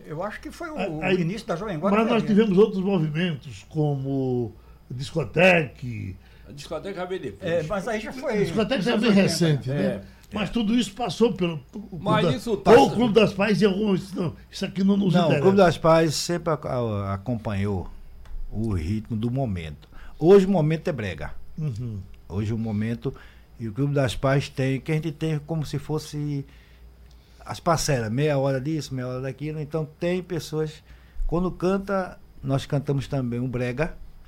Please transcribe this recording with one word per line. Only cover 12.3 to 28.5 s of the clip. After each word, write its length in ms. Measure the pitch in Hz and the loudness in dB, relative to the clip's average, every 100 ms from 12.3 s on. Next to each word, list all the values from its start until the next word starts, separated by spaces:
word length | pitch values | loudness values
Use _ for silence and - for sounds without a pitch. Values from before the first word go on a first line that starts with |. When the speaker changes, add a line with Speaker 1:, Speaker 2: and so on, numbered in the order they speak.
| 131 | 0
Speaker 3:
isso 160 | 233 | -2
Speaker 2:
ou 60 | 202 | 0
Speaker 3:
passa 220 | 196 240 | 8 8
Speaker 2:
o 100 | 233 | 8
Clube 220 | 196 240 | 4 4
das 180 | 208 196 | 6 6
Pais 280 | - 220 175 | 4 2 4
e 40 | 202 | 4
alguns. 460 | 185 214 185 - | 4 2 0 -2
Não, 200 | 202 170 - - | -4 -4 -4 -16
isso 140 | - 190 | -8 -6
aqui 180 | 185 | 0
não 140 | 196 202 | 2 4
nos 160 | 190 | 4
Speaker 4:
Não, 80 | 175 | 4
o 40 | 165 | 4
Speaker 2:
interessa. 160 | 151 | 4
Speaker 4:
Clube 140 | 185 196 | 4 6
das 200 | 175 - | 6 4
Pais 380 | 165 165 165 - | 4 6 4 0
sempre 360 | - 175 165 | -4 -4 -2
a-, 80 | 147 | -4
a-, 520 | 143 127 117 101 98 | -2 -2 -2 -2 -4
acompanhou 760 | 98 98 117 117 98 101 95 - - - - - - - | -4 -4 -4 -2 -2 -2 -2 -6 -12 -16 -18 -12 -8 -6
o 220 | 107 113 | -4 -2
ritmo 420 | 90 82 107 110 110 | -2 -2 -4 -4 -4
do 140 | 120 | -4
momento. 560 | 131 127 90 80 73 - - - - | -2 -4 -4 -8 -14 -18 -18 -16 0
Hoje 260 | 160 202 185 | 8 8 8
o 20 | |
momento 380 | 185 151 160 180 | 2 2 0 -2
é 40 | |
brega. 400 | 123 101 78 78 - - - | -4 -4 -6 -8 -10 -12 -8
Speaker 2:
Uhum. 420 | 151 107 123 101 95 - - | -6 -6 -8 -10 -12 -18 -8
Speaker 4:
Hoje 240 | 95 107 | -4 -2
o 60 | 113 | -2
momento, 560 | 113 104 110 117 135 - - - - - | -2 -2 -2 -4 -6 -8 -18 -20 -20 -10
e 80 | 113 | -8
o 60 | |
Clube 200 | 104 143 | -2 0
das 220 | 139 131 - | 2 0 0
Pais 340 | 135 139 143 | 2 2 0
tem, 320 | - 131 135 | -2 -2 -2
que 100 | - | -2
a 40 | 156 | -2
gente 160 | 160 | -2
tem 260 | 151 160 151 | -4 -2 -2
como 260 | 147 160 147 | -4 -6 -4
se 100 | 143 | -6
fosse 680 | - 151 151 147 147 143 139 - - - - - - - - - - | -4 -6 -6 -6 -4 -4 -8 -16 -20 -20 -20 -20 -20 -20 -20 -20 -14
as 140 | 107 | -6
parcelas, 520 | 175 151 - 127 107 | 0 0 2 0 0
meia 240 | 123 151 139 | 0 2 2
hora 200 | 135 | 2